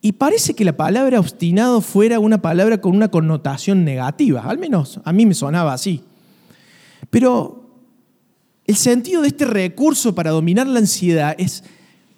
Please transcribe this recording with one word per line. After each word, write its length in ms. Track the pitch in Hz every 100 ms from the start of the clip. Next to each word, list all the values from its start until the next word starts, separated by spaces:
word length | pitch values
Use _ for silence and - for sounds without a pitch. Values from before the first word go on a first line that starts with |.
Y 100 | 214
parece 420 | 196 277 440 -
que 120 | - 202
la 120 | 143
palabra 420 | 180 208 269 254
obstinado 640 | 160 - 170 175 247 240
fuera 380 | 180 196 220 233
una 200 | 214 220
palabra 400 | 165 170 208 220
con 160 | 196 190
una 140 | 220
connotación 720 | 170 160 156 147 139 - 196
negativa, 580 | 160 131 127 151 285 131
al 180 | 113 285
menos 400 | 349 208 139 -
a 80 | -
mí 140 | 185 226
me 80 |
sonaba 400 | 170 139 165 165
así. 300 | 127 196 160 - _ _ _ _ _ _ _ _ _ -
Pero 640 | 233 254 247 - - - _ _ _ _ _ _ _ _ _ -
el 80 | 208
sentido 480 | 254 240 247 359
de 60 | 294
este 160 | 285 285
recurso 680 | 214 185 170 294 294 240
para 160 | 180 160
dominar 380 | 160 165 185 262
la 120 | 247
ansiedad 560 | 208 - 180 165 147 156
es 240 | 185 - - _ _ _ _